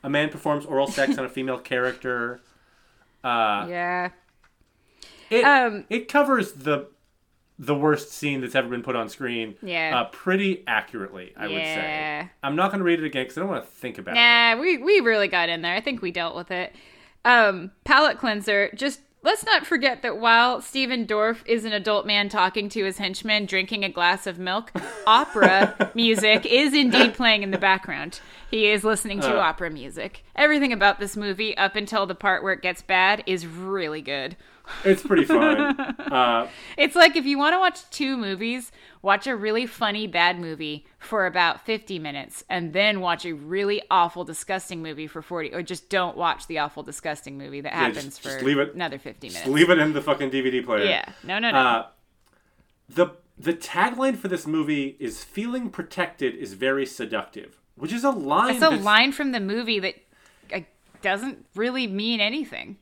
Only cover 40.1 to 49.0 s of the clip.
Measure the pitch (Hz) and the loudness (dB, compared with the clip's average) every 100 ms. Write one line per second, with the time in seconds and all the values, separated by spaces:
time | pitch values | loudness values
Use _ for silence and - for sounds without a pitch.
40.1 | 175 175 180 165 160 156 147 _ _ - | 4 4 2 -6 -8 -8 -10 _ _ -6
41.1 | 220 185 175 170 - - 220 220 185 156 | 0 0 2 0 0 -6 -6 -6 -10 -8
42.1 | 143 - - - 185 170 175 208 202 180 | -10 -14 -18 -6 -6 -2 0 2 2 -2
43.1 | 170 175 156 151 190 202 208 - 185 170 | -2 -4 -10 -6 -4 -2 -4 2 2 2
44.1 | 180 165 160 - 190 - 170 160 147 156 | -2 -10 -10 -6 -6 -6 -10 -10 -10 -12
45.1 | 160 156 175 151 170 170 175 _ 196 175 | -12 -10 -8 -6 -8 -8 -10 _ -2 -2
46.1 | - 170 - - 160 147 - - - 165 | -2 -2 -2 -6 -4 -4 -8 -14 -10 -8
47.1 | 151 - 139 139 139 143 170 156 147 139 | -8 -12 -16 -12 -12 -8 -2 -2 -2 -12
48.1 | - 143 135 131 143 147 160 170 139 | -12 -10 -2 0 2 0 -4 -8 -8